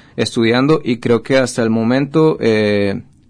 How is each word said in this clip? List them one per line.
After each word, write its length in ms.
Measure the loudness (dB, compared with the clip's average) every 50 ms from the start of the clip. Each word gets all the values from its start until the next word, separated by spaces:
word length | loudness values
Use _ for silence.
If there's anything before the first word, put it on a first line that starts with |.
| -20 -12 -6
estudiando", 640 | -6 -4 -4 -2 0 0 2 2 2 2 2 0 0 0
y 140 | -2 -4
creo 260 | -2 0 0 0 0 0
que 140 | 0 0
hasta 260 | 0 0 0 -2 -2 -2
el 60 | 0
momento, 680 | 0 0 0 0 0 0 -2 0 0 2 2 2 0 0
eh, 640 | 0 0 0 2 2 0 0 0 0 -2 -4 -6 -10 _ _ _ _ -20